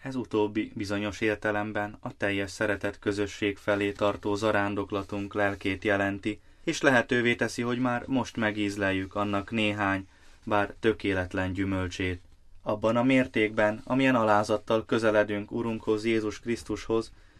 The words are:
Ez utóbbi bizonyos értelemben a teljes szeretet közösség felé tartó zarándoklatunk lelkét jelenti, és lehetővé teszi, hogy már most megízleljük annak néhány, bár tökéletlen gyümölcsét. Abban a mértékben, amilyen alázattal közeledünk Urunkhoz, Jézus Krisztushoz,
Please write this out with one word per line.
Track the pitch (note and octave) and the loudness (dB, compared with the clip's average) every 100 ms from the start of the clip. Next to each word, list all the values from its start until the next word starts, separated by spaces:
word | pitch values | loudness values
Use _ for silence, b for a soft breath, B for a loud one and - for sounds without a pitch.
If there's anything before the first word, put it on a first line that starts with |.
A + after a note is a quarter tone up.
Ez | C3+ | -8
utóbbi | C3 G#2+ A2 G#2 A2 F#2+ | -6 -2 0 2 0 -4
bizonyos | A2+ G2+ G2+ G#2+ G2 | -4 -4 -2 -2 -2
értelemben | A2 G#2 G#2+ G#2 G#2+ G#2 G#2 G2+ | 0 0 0 -2 -2 -4 -4 -8
a | - - | -12 -4
teljes | G2+ G2 G2 | -2 -2 -4
szeretet | - G#2+ G2 G2+ - | -2 -2 -2 -4 -4
közösség | A2 G2+ G2+ - G#2 G2 | -2 -2 -2 -2 -2 -2
felé | - G2+ G2+ | 0 0 0
tartó | G2+ G#2 G2 G#2 | 0 0 0 -2
zarándoklatunk | G#2 A2 G#2 G2+ G2+ G2 G2+ F#2+ G2+ G2+ | 0 2 2 0 -2 -4 -4 -4 -6 -4
lelkét | G#2 G2+ G2 G2+ F#2+ | 0 0 0 -2 -2
jelenti, | G#2+ G2 G2 G2 A2 G#2+ b b | 0 2 0 -2 -6 -6 b b
és | E3+ D3+ | -4 2
lehetővé | D3+ B2 - B2 A#2+ | 4 4 4 2 2
teszi, | A#2+ A2+ - | 2 0 -2
hogy | A#2+ B2 | -2 0
már | B2+ A#2+ - | 0 -2 -2
most | C3 A2 A#2+ | -2 -2 0
megízleljük | G#2+ G#2 G2+ G2+ G2 F#2+ F#2+ | 0 0 -2 0 0 0 -2
annak | G#2 G#2 G2+ G2 | -2 0 -2 -2
néhány, | A2+ G#2+ G#2 G2 G2 F#2+ b b b | 0 0 0 0 0 -4 b b b
bár | - G#2 G2+ - | -2 0 0 0
tökéletlen | A2+ G#2+ G2+ F#2 F2+ F#2+ F#2 | 0 2 2 0 0 -2 -2
gyümölcsét. | F#2 G2 F#2+ F2+ - F#2 F2 - - - - | 0 -2 -2 -2 -2 -4 -4 -10 -20 -20 -10
Abban | A2+ G#2+ A2 A#2+ | -4 0 2 4
a | |
mértékben, | B2+ C3 B2+ A2+ G#2+ A2 G#2+ A2 | 4 4 2 2 2 2 2 0
amilyen | - C3 C3+ | -2 2 4
alázattal | B2 A2 G#2 G#2+ G#2+ - A2+ | 4 4 4 4 0 2 0
közeledünk | A2 A#2 A2 G#2 G#2 G#2 G#2 | 2 2 4 4 2 0 -4
Urunkhoz, | A#2+ A#2 A2 A2 G#2+ | -4 -2 -2 0 0
Jézus | A2+ A2+ G#2+ - | 2 0 0 -4
Krisztushoz, | A#2 A2+ - G#2 - A2+ - b b | -4 -4 -4 -6 -2 -2 -2 b b